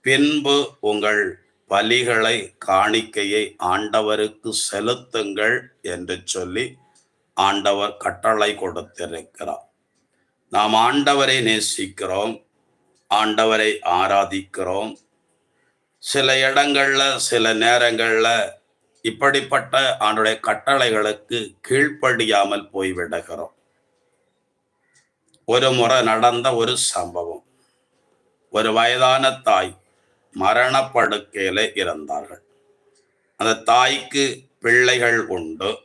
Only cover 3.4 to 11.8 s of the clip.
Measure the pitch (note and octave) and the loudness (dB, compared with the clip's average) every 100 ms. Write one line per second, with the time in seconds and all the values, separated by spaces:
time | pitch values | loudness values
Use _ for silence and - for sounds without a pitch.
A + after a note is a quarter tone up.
3.4 | G#2 - F2+ F#2+ G#2+ A2 G#2+ G#2+ G#2+ - | -2 -4 -2 -2 0 -2 0 0 -2 -4
4.4 | A2+ G#2+ - G2+ G#2+ B2+ B2 A2+ G2+ G2 | -8 -6 -6 -4 -4 -4 -6 -6 -6 -2
5.4 | G#2+ B2 B2+ _ - F2 F2+ F#2 F#2 F#2+ | -2 -2 -6 _ -10 -10 -8 -10 -8 -8
6.4 | F2+ F#2+ B2+ C3 _ _ _ _ _ - | -6 -6 -8 -10 _ _ _ _ _ -2
7.4 | - G2+ G2+ G2+ G#2 - G2+ - A#2 G#2+ | 0 0 0 0 -2 -4 -8 -4 -2 0
8.4 | G#2 G#2 F#2+ E2 D#2 - E2+ E2 - - | 0 -2 -8 -10 -14 -14 -12 -12 -16 -14
9.4 | D#2+ - _ _ _ _ _ _ _ _ | -12 -12 _ _ _ _ _ _ _ _
10.4 | _ G2+ G#2+ A2 A#2 C#3 C#3+ C#3+ C3+ C3 | _ -2 2 4 4 2 2 2 2 2
11.4 | A2+ A2 G#2+ - | 0 0 -2 -6